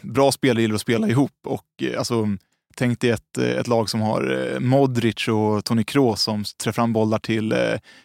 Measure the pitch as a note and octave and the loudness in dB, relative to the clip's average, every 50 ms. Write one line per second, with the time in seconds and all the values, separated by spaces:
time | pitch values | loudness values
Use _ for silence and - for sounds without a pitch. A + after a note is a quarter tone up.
0 | - C3+ A2+ C3+ C#3 C#3 - - - C3 A#2 A2+ A2+ A2 G#2+ G2+ - - A#2 A2+ | -12 -2 2 4 4 4 4 2 2 2 2 2 2 0 0 -2 -2 -2 0 0
1 | A3 G3+ A#2+ C#3 C#3 - - _ - C#3 C3 A#2 - _ _ - C3+ B2+ A#2+ A#2+ | 0 2 2 2 0 0 -4 _ -10 -8 -8 -8 -10 _ _ -8 -6 -4 -4 -4
2 | A#2+ - A#2+ A2+ G#2+ G#2 G2+ F#2 - _ _ _ _ _ _ - C3 B2 A#2 - | -4 -2 -2 -2 0 -2 -4 -6 -8 _ _ _ _ _ _ -2 -2 -2 0 0
3 | - A#2+ A2+ - - _ - B2+ B2 B2 B2 B2 B2 A#2+ A#2+ A2+ A2 - - A2+ | 2 2 0 0 -4 _ -6 -2 -2 -2 -2 -2 -2 0 0 0 0 -2 -2 -2
4 | G#2+ G#2+ - - C3 C3 C3 C3 B2+ B2 C3 C3 C3 B2 C3 C#3 C#3 C3 B2 A#2 | -2 -2 -2 -2 -2 -2 -2 -2 -2 -4 -4 -2 0 2 4 4 4 2 2 0
5 | A2+ A2+ G2+ - - B2 A2 G#2+ G#2+ G#2+ G#2+ G#2 - - A#2+ A2+ G2+ - - C#3+ | 0 0 0 -2 -2 0 0 2 2 2 0 0 0 0 0 0 0 0 2 2
6 | C3+ A#2 G2+ - - A2+ G#2+ G#2 G2+ - - - - A#2+ G#2+ B2 A#2 A#2 A2 A2 | 2 2 2 0 -2 -2 -2 -4 -6 -8 -10 -6 -6 -2 0 0 0 2 2 2
7 | A2 G#2+ A2 G#2 - - A2+ A2 A2 A2 B2 B2 A#2+ A2 A2+ A2 - - - - | 2 2 0 -2 -2 -2 -2 -2 -2 -2 0 0 0 0 -2 -4 -8 -12 -20 -20